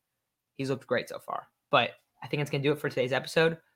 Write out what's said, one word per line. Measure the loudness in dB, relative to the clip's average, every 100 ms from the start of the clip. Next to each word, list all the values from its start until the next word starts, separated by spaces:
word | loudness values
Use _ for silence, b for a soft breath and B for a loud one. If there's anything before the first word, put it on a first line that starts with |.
| _ _ _ _ _ -6
he's | -4
looked | -4 -2
great | -2 -2
so | -10
far. | -10 -10 -10 _ _
But | 2 2 -2 _ _
I | -6
think | -4
it's | -2
gonna | 0
do | 0
it | 0
for | -2
today's | -2 0
episode. | -2 0 2 2 2 _